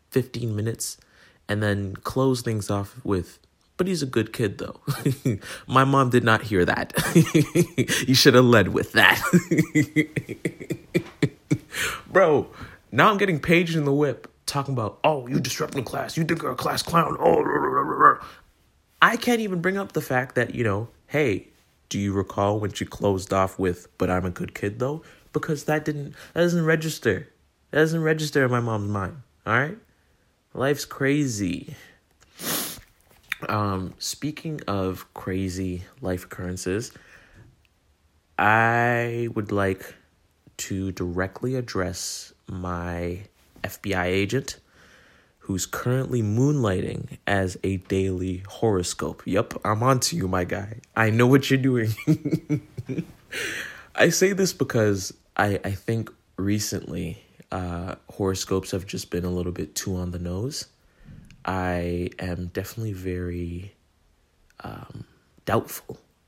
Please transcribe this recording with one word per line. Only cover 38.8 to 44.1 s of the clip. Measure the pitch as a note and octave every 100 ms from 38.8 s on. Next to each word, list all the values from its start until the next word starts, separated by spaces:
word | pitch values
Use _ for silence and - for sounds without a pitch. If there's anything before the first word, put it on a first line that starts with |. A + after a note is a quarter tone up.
| A#2+ A#2+ A#2+ A#2 A#2 A#2
would | G#2
like | G2+ G2 F#2+ - - _ _ _ _ _ -
to | - F#2+ F#2+
directly | F#2 F2+ F2 F#2+ - B2+ C3
address | A#2+ G2 F2+ F2+ - - - _ -
my | F#2+ F2+ F2 F2 F2 F2 F2+ G2+ _ _ -
F | - -
B | G2+
I | F#2
agent, | F2+